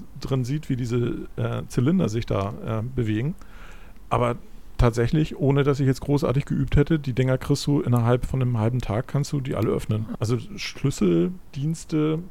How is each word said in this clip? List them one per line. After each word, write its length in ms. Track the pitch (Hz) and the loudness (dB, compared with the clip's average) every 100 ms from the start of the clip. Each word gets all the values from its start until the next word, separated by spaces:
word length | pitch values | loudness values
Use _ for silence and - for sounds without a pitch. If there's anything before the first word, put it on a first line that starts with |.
| - - | -12 -10
drin 240 | - 135 | -2 0
sieht, 240 | 120 151 - | 0 -2 -2
wie 80 | 127 | -4
diese, 540 | 123 120 117 - - - | 0 0 0 -2 -8 -4
äh, 240 | 117 117 - | -4 -4 -4
Zylinder 400 | - 123 185 117 | 0 4 4 2
sich 160 | 110 - | 0 -2
da, 280 | 110 98 - - | 0 -2 -4 -4
äh, 180 | 110 | -4
bewegen. 520 | 117 131 110 107 135 190 - - - - - - - | -4 -2 0 0 -2 -4 -10 -16 -14 -14 -16 -16 -4
Aber 260 | 117 120 117 - - - - | 0 0 -2 -8 -14 -6 2
tatsächlich, 600 | 123 113 117 156 156 - | 4 4 2 4 2 2
ohne 260 | 135 139 | 2 4
dass 160 | 143 139 | 4 4
ich 80 | 135 | 2
jetzt 140 | 131 | 0
großartig 420 | - 143 - 127 | 2 2 2 0
geübt 320 | - - 135 - | 0 -2 2 4
hätte, 240 | 143 160 | 4 2
die 140 | 139 | 0
Dinger 240 | 120 127 131 | 0 2 2
kriegst 280 | - 143 - | 2 0 2
du 120 | 143 | 2
innerhalb 460 | - 123 117 123 - | 2 2 4 2 2
von 160 | 131 | 0
einem 160 | 123 117 | 0 2
halben 240 | 110 123 | 2 0
Tag, 260 | - 101 - | 0 -2 0
kannst 240 | 139 143 | -2 -2
du 80 | 147 | -2
die 160 | 131 98 | -2 0
alle 140 | 117 | 0
öffnen. 380 | - - 107 110 240 | 0 0 -2 -2 -4
Also 200 | 107 120 - 101 | -2 -2 -4 -10
Schlüsseldienste, 1600 | - - 139 - 190 170 175 180 - - 147 165 - 156 151 156 180 | -10 -4 -2 2 2 4 2 -2 -12 -6 -4 -4 -2 0 0 0 -6